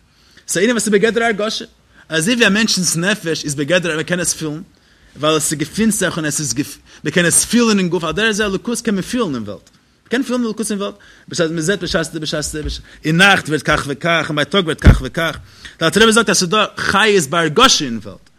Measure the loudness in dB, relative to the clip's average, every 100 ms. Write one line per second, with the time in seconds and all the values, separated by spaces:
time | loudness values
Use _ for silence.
0 | _ _ _ _ -6 0 2 2 2 2
1 | 2 2 0 -2 -4 -6 -12 _ _ _
2 | -6 -2 0 4 4 4 2 0 -2 0
3 | -2 -2 -2 -4 -4 -4 0 0 0 -4
4 | -2 -2 -2 -4 -6 -8 -14 _ _ _
5 | _ -4 0 2 0 -4 -4 0 0 2
6 | -2 -2 -4 -4 -4 -4 -6 -8 -20 -12
7 | -4 0 2 2 2 2 4 2 0 -2
8 | -4 -2 0 0 -2 -4 -4 -6 -2 -2
9 | -2 -4 -4 -4 -8 -12 _ _ _ _
10 | -6 -4 -2 -2 -2 -4 -4 -4 -6 -10
11 | -20 -20 -10 -4 -2 -2 -2 -2 -2 -4
12 | -4 -6 -6 -6 -6 -6 -6 -8 -12 -8
13 | 0 2 4 2 0 -4 0 -2 -2 -4
14 | -2 -2 -2 -2 -2 0 -2 4 6 6
15 | 4 -4 -4 -6 -14 -20 -18 -2 2 6
16 | 6 6 4 2 2 0 0 -2 0 2
17 | 4 4 2 0 0 4 4 4 -2 -6
18 | -10 -18 _